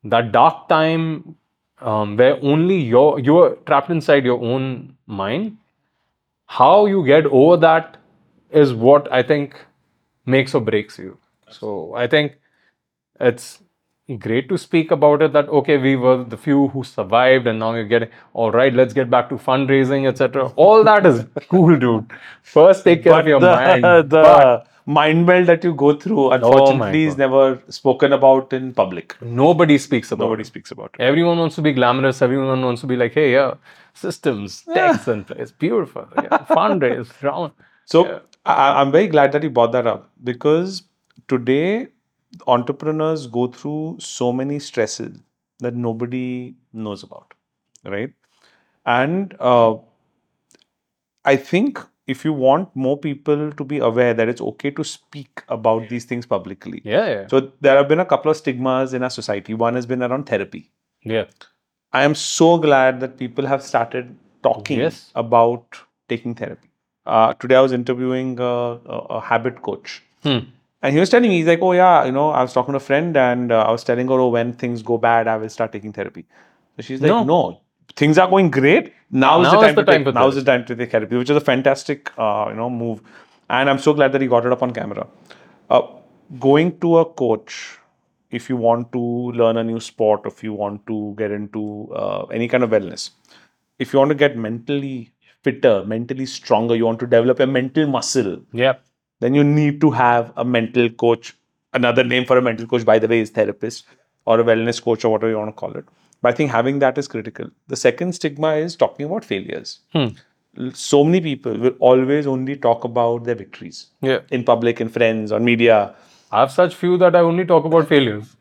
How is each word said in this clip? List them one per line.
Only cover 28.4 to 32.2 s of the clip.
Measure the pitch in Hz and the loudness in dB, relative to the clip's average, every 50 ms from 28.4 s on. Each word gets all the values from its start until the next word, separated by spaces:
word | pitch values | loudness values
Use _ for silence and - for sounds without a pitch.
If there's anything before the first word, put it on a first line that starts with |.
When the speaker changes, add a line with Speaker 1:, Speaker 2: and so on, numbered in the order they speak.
| 131 _ 131 | 0 _ -8
Speaker 2:
in | 127 131 131 120 | -8 -8 -8 -2
public. | - 98 92 92 87 - _ - _ | -2 -2 -2 -4 -12 -14 _ -20 _
Speaker 1:
Nobody | 120 117 117 120 135 160 175 156 175 156 147 | -14 -8 -2 2 2 2 4 4 4 4 2
speaks | 139 - - - 120 - - - | 2 2 -2 -4 -4 -4 -6 -6
about | - 117 | -4 -4
Speaker 2:
Nobody | 113 113 110 107 | -4 -4 -6 -8
Speaker 1:
it. | |
Speaker 2:
speaks | - _ - _ - | -14 _ -20 _ -18
about | - 113 107 - _ | -18 -18 -18 -20 _
it. | - 123 | -2 0
Speaker 1:
Everyone | 123 143 160 170 170 170 | 0 2 2 2 0 0
wants | 170 165 156 160 | 0 -2 -4 -4
to | - | -2
be | 151 151 143 | -2 -2 0
glamorous. | 127 123 120 123 135 131 135 127 131 | 2 2 2 2 2 0 -2 0 0